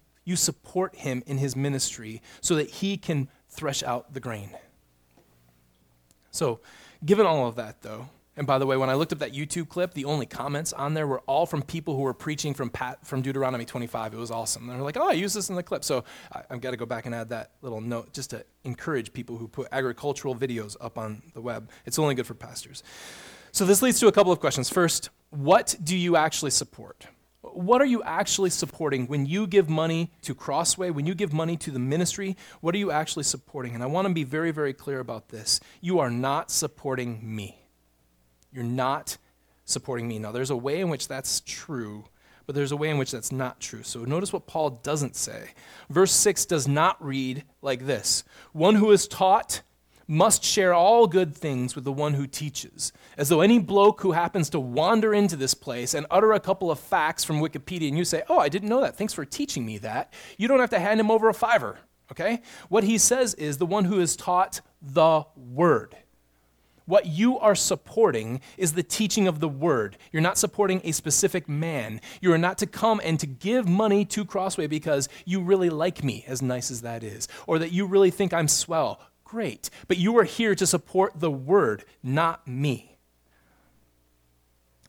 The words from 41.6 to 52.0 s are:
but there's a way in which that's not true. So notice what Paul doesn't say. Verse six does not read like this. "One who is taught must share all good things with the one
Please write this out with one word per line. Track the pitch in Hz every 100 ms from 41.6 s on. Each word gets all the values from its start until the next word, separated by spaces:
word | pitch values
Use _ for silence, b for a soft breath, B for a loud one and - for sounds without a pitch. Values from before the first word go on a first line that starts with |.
| - 135 107 104 - b b b -
but |
there's | 143 139
a | 147
way | 156
in | 147
which | 131
that's | 120 -
not | 131 127 -
true. | - 113
So | - 120
notice | 120 165 196
what | 180 -
Paul | 165 151 120
doesn't | 143 151 135 -
say. | - 110 - - B B B
Verse | 147 185
six | - 208 -
does | - 165 131
not | 143 175 -
read | 147 135 131 135 - _
like | 139 123 131
this. | 117 - - - B B
"One | 156 180 214
who | 214
is | 196 -
taught | - 190 - - - - _ _ b b
must | 156 214 -
share | - 214 185
all | 170 185 233 220
good | 180 175
things | 147 156 127 123 147
with | 131
the |
one | 139